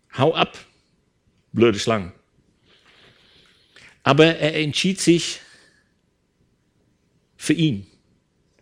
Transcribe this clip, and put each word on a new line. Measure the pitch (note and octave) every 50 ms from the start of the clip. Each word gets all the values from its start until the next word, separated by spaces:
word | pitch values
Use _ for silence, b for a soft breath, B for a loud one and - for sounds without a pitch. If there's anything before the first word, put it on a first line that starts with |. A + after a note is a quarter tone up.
| _ _ -
Hau | - C3 E3 E3
ab, | E3 F3 - - - - _ _ _ _ _ _ _ _ _ _ _ _ _ _ _ _ _
blöde | - A2+ A#2 A#2+ G2+ G#2
Schlange. | - A#2 A2+ G#2 F2+ E2+ - _ _ _ _ _ _ _ _ _ _ b b b b b b b b b b b b b b b b b b b b b b b b b b b
Aber | b C3 C#3 D3+ D#3
er | E3 E3 D#3+ D3+ D3+ D#3+
entschied | D#3 D#3 D3 B2+ - - F#3 F#3+ -
sich | - E3 E3+ D#3+ - - - - b b b b b b b b b b b _ _ _ _ _ _ _ _ _ _ _ _ _ _ _ _ _ _ _ _ _ _ _ _ _ _ _ _
für | - - -
ihn, | D3+ E3 D#3+ D#3 A#2 G2 G2+ - _ _ _ _ _ _ _ _ _ _ _ _ _ _